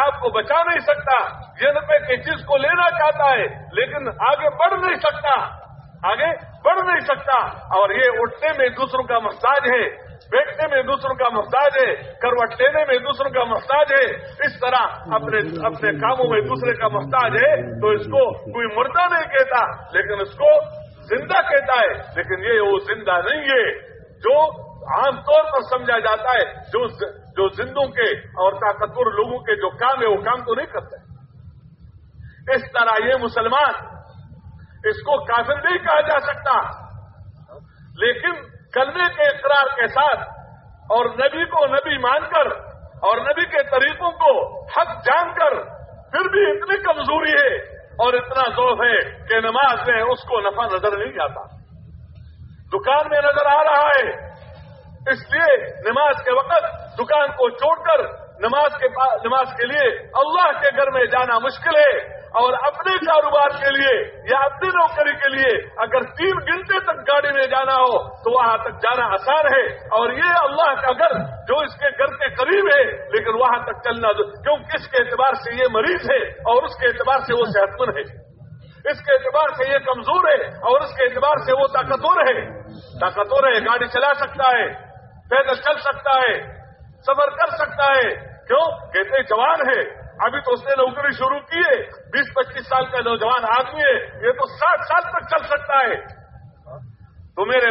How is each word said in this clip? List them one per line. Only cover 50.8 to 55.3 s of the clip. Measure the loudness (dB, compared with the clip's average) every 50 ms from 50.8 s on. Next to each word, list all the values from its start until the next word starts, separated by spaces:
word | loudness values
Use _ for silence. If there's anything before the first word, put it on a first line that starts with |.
| -2 -2 -2 -2 -4
نہیں | -6 -6 -6 -6
آتا، | -6 -6 -10 -16 -18 -20 -20 -20 -20 -20 -20 -20 -20 -20 -20 -20 -20 -20 -20 -20 -20 -20 -20 -20 -20 -20 -20 -10 -6 -6
دکان | -2 2 2 2 2 2 2
میں | 2 2 4
نظر | 2 2 4 4 4 4
آ | 4 4 4
رہا | 4 4 4 4
ہے، | 4 2 2 0 -4 -8 -12 -16 -18 -20 -20 -20 -20 -20 -20 -20 -20 -20 -20 -20 -20 -8 -4 -4 -4
اس | -4 -4 -4